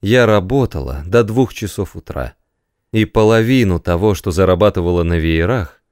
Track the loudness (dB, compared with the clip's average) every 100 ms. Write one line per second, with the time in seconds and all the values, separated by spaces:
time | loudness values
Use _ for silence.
0 | 2 2 4 2 0 -2 -2 -4 -8 -10
1 | 0 0 0 0 -2 -2 -10 -8 -8 -10
2 | -14 -10 -10 -12 _ _ _ _ _ -2
3 | 0 2 2 2 2 2 2 -2 -2 0
4 | 0 -2 -4 0 2 4 2 0 -2 0
5 | 0 0 0 0 0 -2 -4 _ _